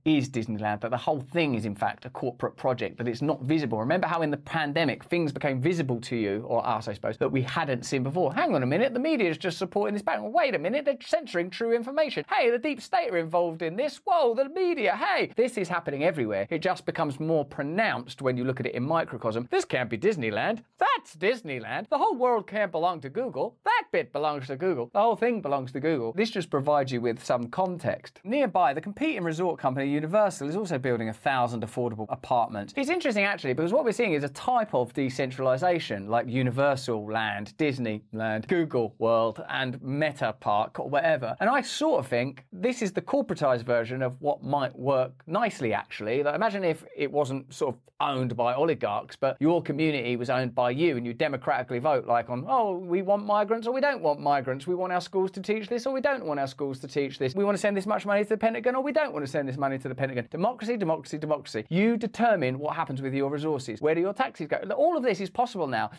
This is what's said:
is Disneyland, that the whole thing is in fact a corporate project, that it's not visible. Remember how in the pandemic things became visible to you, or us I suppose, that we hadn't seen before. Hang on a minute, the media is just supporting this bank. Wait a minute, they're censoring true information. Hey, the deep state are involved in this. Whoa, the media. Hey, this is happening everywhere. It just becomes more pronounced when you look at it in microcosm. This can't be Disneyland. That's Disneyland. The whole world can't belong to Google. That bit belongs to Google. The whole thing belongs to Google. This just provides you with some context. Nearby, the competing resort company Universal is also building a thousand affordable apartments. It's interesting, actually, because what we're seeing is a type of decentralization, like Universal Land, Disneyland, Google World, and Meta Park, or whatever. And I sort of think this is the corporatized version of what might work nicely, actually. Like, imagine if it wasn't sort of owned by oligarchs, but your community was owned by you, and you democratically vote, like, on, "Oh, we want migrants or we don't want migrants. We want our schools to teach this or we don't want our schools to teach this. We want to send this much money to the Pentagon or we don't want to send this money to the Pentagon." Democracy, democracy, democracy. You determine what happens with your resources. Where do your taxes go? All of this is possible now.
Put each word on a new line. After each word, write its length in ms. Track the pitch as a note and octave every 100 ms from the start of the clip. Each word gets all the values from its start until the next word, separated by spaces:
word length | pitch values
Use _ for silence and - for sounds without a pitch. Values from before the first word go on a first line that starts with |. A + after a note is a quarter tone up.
is 240 | D#3+ D3+ C3
Disneyland, 540 | B2 A2+ G#2+ G#2+ G#2
that 80 | A#2
the 80 | A#2+
whole 220 | - D3+
thing 340 | C3 E3+ D3+
is 100 | A#2
in 100 | G#2+
fact 300 | G2+ G#2 -
a 60 | B2+
corporate 460 | - B2 - A#2+ -
project, 420 | C3+ B2 G2+ -
that 100 | A#2+
it's 140 | A2+
not 180 | C#3+ D3
visible. 380 | B2+ D#3+ C3+ A2
Remember 280 | A#2 F3+ F3
how 140 | E3+
in 100 | D#3
the 60 | C#3+
pandemic 680 | - E3 D3 D3+ D#3 A2+
things 280 | - F3 D#3
became 300 | C3+ D3 C3
visible 400 | D3 F3 C3+ A#2+
to 140 | - A#2+
you, 280 | G2+ G#2 A#2+
or 200 | A#2 A#2+
us 200 | A2 A2
I 60 |
suppose, 240 | G2+ A2 A2
that 160 | C#3
we 80 | C3+
hadn't 460 | B2+ E3+ D#3 B2 -
seen 160 | C#3
before. 320 | C3 E3+ D3
Hang 200 | F#3+ E4
on 80 | E3
a 40 | B2+
minute, 260 | D#3+ C4
the 80 | A#3+
media 300 | D4+ D4 F3+
is 80 | D#3
just 180 | F#3 E3
supporting 380 | F#3 G3+ G#3
this 80 | G#3
bank. 180 | G3+ G#3+
Wait 320 | G#3+ D4+ C#4+
a 40 | F3
minute, 260 | E3+ C#4
they're 140 | C#4+ A#3+
censoring 460 | - D#4+ C#4 F3 F3+
true 220 | - A#3
information. 500 | A#3 A#3 C#4+ D4+ F#3 D3
Hey, 220 | G4+ A#3+
the 80 | A#3+
deep 220 | D4+ C4+
state 300 | - F#4 D4+
are 80 | F3
involved 440 | E3 F3 F3 E3
in 140 | E3+ F#3
this. 240 | C#4+ -
Whoa, 300 | - F4 B3+
the 140 | A#3 C#4
media. 480 | F#4 F4+ E4+ G3+ G3
Hey, 360 | E4+ E4+ D3+ -
this 200 | B3 -
is 120 | E3+
happening 360 | F3 D#3 C#3
everywhere. 420 | D#3+ D#3 A2 G2 G2+
It 100 | D#3+
just 260 | F#3 F3 -
becomes 340 | E3 D3+ C3
more 240 | D#3+ D#3+
pronounced 800 | C#3+ - C#3+ F3 A3 A#2+ B2 -
when 140 | C3 B2+
you 80 |
look 160 | B2+ B2+
at 60 | B2
it 80 |
in 80 | B2
microcosm. 640 | B2+ E3 - B2+ A#2 A2 B2
This 140 | F#4
can't 260 | F4 C3+ A#2
be 80 | A2+
Disneyland. 640 | F3 F#3 A2+ G#2 D#3 A3+ - _
That's 380 | G4 B4+ - D#3
Disneyland. 720 | A3+ B3+ D#3 C3 G#2 C#3 G#3
The 100 | G#3+
whole 180 | G#4 C4+
world 300 | B3+ A#3 -
can't 260 | G3+ G3
belong 280 | D#3+ E3+ E3
to 80 | C3
Google. 480 | E3 B3+ C3 G#3 -
That 200 | G#4 A4+ -
bit 200 | F3+ B2
belongs 360 | D3 D3+ D3 C3
to 80 | C3+
Google. 340 | F#3 D3 A#2+
The 80 | G3
whole 160 | A3+ G#3+
thing 240 | A#3+ A3+
belongs 320 | C#3+ C#3+ C3
to 80 | C#3
Google. 320 | D3+ D3+ A2+
This 180 | D#3+ A3+
just 200 | G3+ D#3+
provides 420 | D3 C#3+ D3 C3
you 80 | B2
with 240 | A#2+ A#2
some 240 | - B2+ A#2
context. 720 | - F#3 E3+ A#2 - - -
Nearby, 500 | F#3 C#4 B3 F#3 E3
the 60 | C#3
competing 440 | G3+ G3+ D#4+ A#3
resort 340 | E3+ D#3 F3+ -
company 300 | C#3 C3 C#3
Universal 580 | C#3+ D#3 G#3 G3+ - C#3
is 80 | F3+
also 220 | G3 C#3+
building 300 | C3 A#2 A2+
a 40 |
thousand 520 | G#2+ D3 C3+ A#2+ A#2
affordable 420 | A2 - A#2+ A2 G#2+
apartments. 640 | C3 - B2 G#2+ G2+ G#2 -
It's 140 | C4+
interesting, 340 | F4+ D4+ G#3
actually, 300 | G3 F#3+ C3+
because 180 | C3 E3+
what 120 | A#3+
we're 80 | B3+
seeing 200 | - A3+
is 120 | D3
a 40 | C#3+
type 460 | - - B3 G#3+
of 180 | C3+ A#2+
decentralization, 1160 | - C3 C3 C3+ C3 C3 C3 F3+ F3 - G#2 G2
like 200 | A#2 A#2+
Universal 760 | B2 B2+ B2 C#3+ C3 C3 A2 G#2
Land, 480 | A2+ A2 G2+ G#2 -
Disneyland, 880 | D3+ B2+ A#2 G#2+ - A2 A2 G#2+ A2
Google 460 | F3+ D#3 C3 A2 -
World, 440 | A2+ A#2 A2+ A2 D#3
and 320 | C#3 C3 B2+
Meta 520 | C3+ C#3+ D3+ C#3 B2 -
Park, 400 | - G#2 - -
or 80 | C3
whatever. 480 | C#3+ E3 D3+ A#2 B2
And 80 | G3+
I 140 | C4+
sort 380 | - - D#4 C4+
of 60 | B2+
think 380 | A#2+ C3 C#3 -
this 300 | F3+ A3+ B3
is 100 | G3+
the 100 | F#3
corporatized 600 | - C#4+ - E3+ C#3+ B2
version 400 | A#2+ A#2+ A#2 B2+
of 180 | C3 C3
what 220 | D3 D3
might 340 | C3 C#3+ C3 -
work 340 | B2+ C3 C3 - -
nicely, 460 | F#3 A3+ - A#2
actually. 500 | G2+ - - G#2+ B2+
Like, 120 | C#3+
imagine 300 | D#3 A3 G3
if 200 | F3+ D#3 - -
it 140 | C#3+
wasn't 420 | D3 C3+ C3+ C3
sort 220 | - C#3+
of 60 | A#2 _ -
owned 380 | D3 C3 B2+ A#2+
by 160 | A#2+
oligarchs, 640 | B2+ E3 C#3 G#2+ G#2 - -
but 220 | C3+ -
your 220 | D3+ E3+
community 540 | D#3+ C#3+ D#3+ C#3+ A#2+ B2
was 120 | B2
owned 260 | B2+ B2+
by 160 | C3 B2
you, 280 | C3 E3+ B2
and 80 | A#2+
you 80 |
democratically 640 | A#2+ D#3 C3+ D#3 C3 A#2+ A#2+
vote, 280 | D3 C3+ -
like, 220 | A#2 A#2
on, 160 | B2 F3
"Oh, 300 | C4 G#3+ F3+
we 240 | F#3 F3
want 240 | F#3+ G3+
migrants 420 | G#3 G#3 G#3 A3+ A3+
or 60 |
we 80 | C4
don't 220 | C#4+ B3
want 180 | D#3+ C#3+
migrants. 460 | C#3+ C#3+ C3 C3+ F3
We 80 |
want 180 | F3+ F3+
our 80 | F3+
schools 300 | F3+ F#3+ F#3+
to 100 | G3
teach 280 | F#3 A3 G3+
this 180 | A#3+ B3+
or 80 |
we 80 | C4+
don't 240 | C#4+ C4 D#3
want 120 | C#3+
our 80 | C3+
schools 320 | - C#3 C3+
to 80 | C3
teach 300 | D3 C#3 C#3
this. 160 | C3
We 100 | F3
want 120 | G3+ G3
to 40 |
send 140 | G#3
this 120 | G3 G3
much 180 | G#3+
money 180 | G3+ G3+
to 60 | G#3
the 80 | A3
Pentagon 380 | A3+ A#3 A#3+
or 80 | C4
we 100 | C#4
don't 220 | C#4+ D4
want 100 | D3+
to 60 | C3+
send 180 | D3+ C#3
this 80 | C3+
money 220 | C#3 C3+
to 100 | C3
the 60 |
Pentagon." 340 | B2+ C3+ B2 A2+
Democracy, 460 | D#3 G#3 B3 G#3 A#3+
democracy, 400 | E3+ D#3+ C3+ D3+
democracy. 480 | D#3 D3 - A2+ G#2+
You 260 | E3+ G#3+ A#3
determine 600 | A3+ - A#3 G3 B2+ C3
what 180 | D3 D3+
happens 240 | D3 C3+
with 140 | C3+
your 160 | C#3 C#3
resources. 500 | C#3+ D#3 C#3+ B2 G#2+
Where 140 | D3+
do 80 | E3
your 100 | F#3
taxes 340 | G3+ C4 - D#3+
go? 120 | - F#3+ A3+
All 200 | D#4 E4
of 40 |
this 180 | B3 F#3+
is 100 | F#3+
possible 360 | - G3+ G3 D3
now. 240 | A#2 G#2+